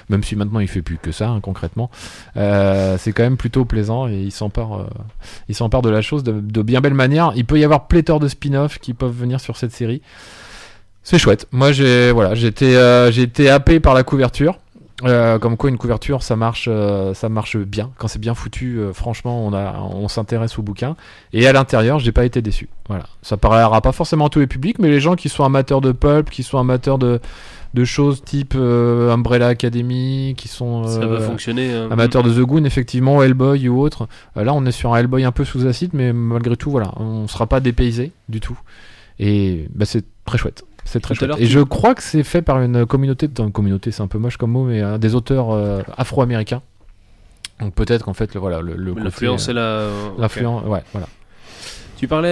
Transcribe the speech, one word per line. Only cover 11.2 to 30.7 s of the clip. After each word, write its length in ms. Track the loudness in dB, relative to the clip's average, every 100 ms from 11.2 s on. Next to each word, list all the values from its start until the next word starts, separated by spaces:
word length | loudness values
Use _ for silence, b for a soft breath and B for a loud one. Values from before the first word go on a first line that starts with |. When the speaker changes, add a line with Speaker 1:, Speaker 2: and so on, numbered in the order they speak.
| 4 2 0
Speaker 1:
Moi 200 | 2 2
j'ai, 400 | 4 4 6 6
voilà, 240 | 4 2 2
j'étais, 400 | 0 2 6 8
euh, 340 | 8 8 6
j'ai 120 | 4
été 260 | 2 4 6
happé 300 | 6 6 6
par 160 | 6 4
la 80 |
couverture. 560 | 4 0 0 2 0 -2 _ -20 -20 -4
Euh, 360 | 2 4 4 2
comme 180 | 0 0
quoi 120 | 0
une 60 | 0
couverture 420 | -2 -2 -2 -4
ça 140 | -2 -2
marche, 340 | -2 -2 -2
euh, 440 | 0 0 0 -2 -4
ça 120 | -4
marche 300 | -4 -4 -6
bien 320 | -4 -6 -6 -6
quand 100 | -8
c'est 120 | -6
bien 140 | -6 -6
foutu, 420 | -8 -8 -6 -4
euh, 160 | -6
franchement 520 | -6 -6 -6 -6 -4 -2
on 60 |
a, 220 | -4 -4 -8
on 260 | -8 -6 -6
s'intéresse 500 | -6 -4 -4 -4 -6
au 20 |
bouquin 340 | -8 -6 -8 -8 B B B
et 140 | 4 6
à 40 |
l'intérieur 460 | 6 4 2 2 2
j'ai 120 | 2
pas 100 | 2 2
été 160 | 0
déçu. 260 | -2 -2 -4 -12 -8
Voilà, 180 | -8 -10 -14
ça 120 | -8 0
parlera 460 | 4 6 6 4
pas 100 | 2
forcément 360 | 0 0 2 2
à 20 |
tous 100 | 2
les 80 | 2
publics 300 | 0 -4 2
mais 100 | 4
les 100 | 4
gens 140 | 4 0
qui 140 | -2
sont 140 | 0
amateurs 380 | 2 2 2 2
de 100 | 2
pulp, 380 | 2 4 4 0
qui 140 | -6
sont 160 | -4 -2
amateurs 400 | 0 0 0 0
de, 200 | 2 0 B B B B B
de 100 | -2 0
choses 380 | 2 0 0
type, 300 | -4 -6 -2 0
euh, 560 | 2 2 2 2 2
Umbrella 360 | 2 2 2 2
Academy, 880 | 0 -2 -2 -2 -4 -4 -4 -4 -8
qui 100 | -10
sont, 400 | -8 -6